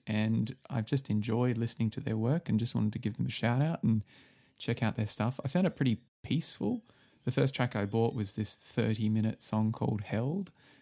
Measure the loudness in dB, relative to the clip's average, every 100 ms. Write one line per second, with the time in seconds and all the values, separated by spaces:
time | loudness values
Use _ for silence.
0 | -2 0 2 2 0 -6 -6 -4 0 -2
1 | 0 0 0 2 2 0 -2 0 -2 -2
2 | -4 0 0 0 0 0 0 0 0 0
3 | -4 -2 -4 0 0 2 2 2 2 2
4 | 0 -12 -20 _ _ _ -4 0 0 0
5 | -2 0 0 -2 -2 2 0 2 0 0
6 | -4 _ -2 -2 0 -2 -2 -2 -6 -20
7 | -20 _ -2 2 2 2 0 0 0 2
8 | 2 0 -2 -2 -4 -6 -4 0 0 2
9 | 2 2 2 -2 -2 0 0 0 0 -2
10 | -2 -2 -2 -4 -6 -12 -20 -20